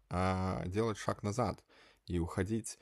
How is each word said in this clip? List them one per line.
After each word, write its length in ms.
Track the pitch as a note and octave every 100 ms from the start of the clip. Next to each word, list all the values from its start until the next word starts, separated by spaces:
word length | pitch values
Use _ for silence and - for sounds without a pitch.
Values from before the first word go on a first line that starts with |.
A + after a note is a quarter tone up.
| -
а 560 | F2+ F#2 F#2 F#2 - F2
делать 300 | G2+ A2+ G2+
шаг 240 | - G#2
назад 400 | G#2 G#2+ G#2 - - - - _ -
и 120 | F2
уходить 600 | F2 G2+ F#2+ A2+ - -